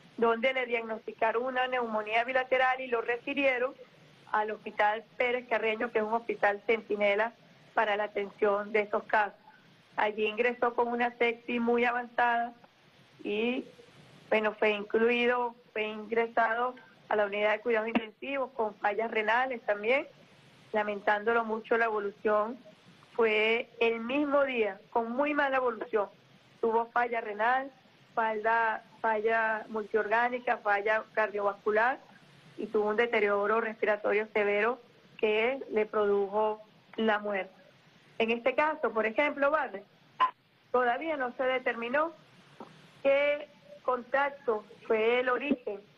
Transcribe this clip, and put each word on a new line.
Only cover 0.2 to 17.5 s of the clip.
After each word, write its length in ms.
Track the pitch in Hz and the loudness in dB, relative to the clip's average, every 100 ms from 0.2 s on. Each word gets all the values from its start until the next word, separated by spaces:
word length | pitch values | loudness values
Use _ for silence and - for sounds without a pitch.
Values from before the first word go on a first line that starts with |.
| 226 226 262 | 0 2 0
le 140 | 262 247 | 0 -2
diagnosticaron 800 | 233 226 220 - 220 226 220 | -4 -4 -8 -10 -2 0 0
una 220 | 254 254 254 | -2 -2 -2
neumonía 560 | 254 233 214 214 226 | 0 -2 -4 -2 -2
bilateral 560 | 233 262 254 254 254 254 | 0 0 2 2 2 0
y 80 | 262 | -2
lo 120 | 233 | -2
refirieron 760 | 226 240 - 285 277 247 254 - - - - - - | -2 -4 -4 0 2 2 -2 -4 -20 -20 -20 -20 -4
al 180 | 214 214 | -2 -2
Hospital 540 | 214 214 208 208 220 220 - | -6 -6 0 2 0 -4 -4
Pérez 300 | 247 247 247 | -2 -2 -2
Carreño, 420 | 214 220 214 233 | -2 0 -2 -2
que 100 | 220 | -2
es 40 | |
un 80 | 214 | 0
hospital 480 | 226 226 202 208 202 - | -2 -2 0 0 0 0
centinela 640 | 220 - 208 208 202 226 - - - - | -2 -2 0 2 2 0 -6 -20 -20 -6
para 240 | - 214 208 | 0 0 0
la 80 | |
atención 680 | 208 208 202 - 208 202 208 | -2 -4 -6 0 0 0 0
de 80 | 214 | 0
estos 240 | 208 214 | 0 -2
casos. 340 | - 220 208 - - - - - _ - | 0 0 0 -4 -20 -20 -20 -20 _ -2
Allí 300 | 214 214 214 | -2 0 -2
ingresó 480 | 214 240 240 240 | 0 -2 0 0
con 140 | 233 240 | 0 0
una 280 | 240 240 240 | 0 -2 0
sepsis 420 | 240 233 - 240 | -2 -2 -4 -2
muy 240 | 233 240 | 2 2
avanzada 680 | 240 240 240 - 240 233 240 - - _ _ - - - | 2 0 -4 0 0 2 -2 -8 -20 _ _ -20 -20 -12
y, 420 | - 208 233 262 - - - - - - - | -6 -2 0 -2 -6 -14 -20 -20 -20 -20 -2
bueno, 260 | 220 214 208 | 0 0 0
fue 120 | 214 | 0
incluido, 840 | 208 208 226 226 240 240 247 240 240 - | 0 -2 0 2 2 2 0 -2 -6 -10
fue 120 | 220 | -6
ingresado 920 | 214 214 214 226 233 233 226 226 247 247 - - - | -6 -6 -4 0 0 2 0 0 -4 -6 -16 -14 -2
a 80 | 214 | 0
la 100 | 202 | 0
unidad 260 | 202 208 | 0 0